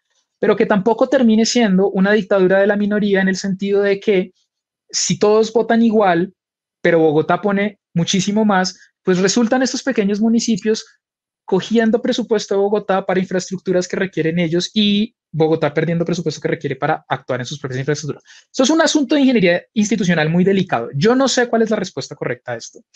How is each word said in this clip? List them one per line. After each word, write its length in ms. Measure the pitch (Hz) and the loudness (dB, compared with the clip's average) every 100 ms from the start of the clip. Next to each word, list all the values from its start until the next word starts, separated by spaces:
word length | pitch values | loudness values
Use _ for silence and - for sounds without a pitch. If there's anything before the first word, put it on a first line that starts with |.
| _ _ _ _ | _ _ _ _
pero 180 | 202 196 | 0 0
que 80 | 226 | 2
tampoco 420 | 214 208 226 262 | 2 2 0 2
termine 380 | 277 240 214 226 | 2 4 4 2
siendo 440 | 240 220 185 196 | 2 2 2 2
una 220 | 196 190 | 2 2
dictadura 480 | 214 - 196 185 196 | 2 0 2 4 4
de 80 | 202 | 2
la 80 | 202 | 0
minoría 460 | 208 208 202 190 | 0 0 0 0
en 80 | 190 | 0
el 80 | 185 | -2
sentido 440 | 202 190 196 202 | -4 -6 -2 0
de 180 | 202 196 | 0 0
que 320 | 220 190 185 _ _ _ _ _ _ | 0 0 -2 _ _ _ _ _ _
si 280 | - - 175 | -8 -4 0
todos 360 | 208 214 220 | 2 2 2
votan 280 | 233 226 226 | 0 0 2
igual, 520 | 233 214 196 170 170 - _ _ _ _ | 4 4 4 2 -2 -6 _ _ _ _
pero 180 | 175 165 | 2 4
Bogotá 420 | 160 151 156 175 | 4 2 0 -2
pone 380 | 208 196 202 - _ | 0 -2 -4 -6 _
muchísimo 500 | 170 170 196 190 208 | -4 -2 -2 -2 0
más, 340 | 214 190 185 - - _ | 2 2 -2 -6 -20 _
pues 160 | - 180 | -2 0
resultan 440 | 190 240 226 262 | 2 2 0 0
estos 200 | 262 254 | -2 -4
pequeños 360 | - 233 196 208 | -4 -2 -2 0
municipios 640 | 226 226 226 214 214 220 - _ _ _ _ _ - | 0 0 0 -2 -2 -4 -6 _ _ _ _ _ -4
cogiendo 560 | 190 - 226 220 226 | -4 0 0 2 0
presupuesto 540 | 240 254 226 214 - 196 | -2 -4 -2 -4 -2 -2
de 60 | |
Bogotá 440 | 202 208 202 190 190 | 0 -2 0 -2 0
para 140 | 190 | -2
infraestructuras 680 | 185 185 - 190 - 180 180 | -2 -4 -6 -8 -2 -2 -2
que 80 | 190 | -4
requieren 420 | 185 170 156 170 | -4 -2 -2 0
ellos 320 | 170 170 180 | 0 -2 -2
y 420 | 214 208 202 220 - _ | 0 0 0 -2 -8 _
Bogotá 420 | 151 156 160 151 | -2 0 2 0
perdiendo 320 | 160 160 170 165 | 0 -2 -2 -2
presupuesto 360 | 175 165 - | -4 -4 -6
que 60 | 156 | -6
requiere 280 | 156 143 135 | -6 -6 -4
para 300 | 147 160 - | -4 -4 -4
actuar 320 | 135 - 127 | -8 -6 -8
en 60 | 127 | -6
sus 140 | 143 | -10
propias 200 | 135 127 | -8 -6
infraestructuras. 440 | 135 147 147 - _ - _ | -4 -4 -6 -12 _ -20 _
Eso 120 | - | 0
es 60 | 262 | 2
un 120 | 320 | 2
asunto 340 | 311 311 254 302 | 2 0 0 2
de 60 | |
ingeniería 420 | 262 240 180 175 - | 4 4 2 0 -2
institucional 560 | - 208 214 185 170 156 | -4 -2 0 0 0 2
muy 140 | 175 | 2
delicado. 460 | 185 196 180 123 117 139 | 2 2 0 -4 -4 -2
Yo 200 | 196 254 | 2 2
no 120 | 269 | 2
sé 200 | - 240 | 0 0
cuál 160 | 226 | 0
es 60 | 220 | 0
la 60 | 214 | -2
respuesta 400 | 190 - - - | -4 -10 -14 -10
correcta 380 | 147 123 - | -8 -8 -8
a 40 | 117 | -12
esto, 220 | - - _ | -12 -20 _